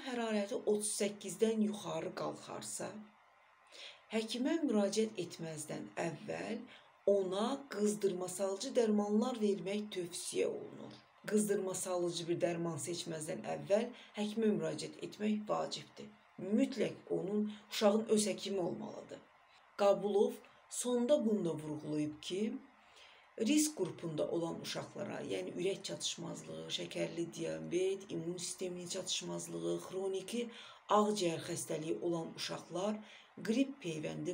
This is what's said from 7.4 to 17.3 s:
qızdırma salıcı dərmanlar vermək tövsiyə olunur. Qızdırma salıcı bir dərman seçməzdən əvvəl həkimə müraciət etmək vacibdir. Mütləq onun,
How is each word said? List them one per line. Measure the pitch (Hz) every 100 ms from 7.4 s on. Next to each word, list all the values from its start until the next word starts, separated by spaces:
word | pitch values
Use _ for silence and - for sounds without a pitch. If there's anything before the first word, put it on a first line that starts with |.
| 240 277 -
qızdırma | 208 208 - 190 175 180
salıcı | - 196 202 269 247
dərmanlar | 214 208 208 214 254 233
vermək | 208 180 180 208 208 185
tövsiyə | 175 - - - -
olunur. | - - - - - - _ -
Qızdırma | 208 208 185 185
salıcı | 180 185 180 175 165 165
bir | 165
dərman | 170 170 170 151
seçməzdən | 175 165 170 160 156 151 160 156
əvvəl | 147 208 247 - - 214
həkimə | 208 226 220
müraciət | 175 160 151 156 - -
etmək | - 214 208 -
vacibdir. | - - 151 - - 214 - - -
Mütləq | 185 226 269 214 170 - - 170
onun, | 180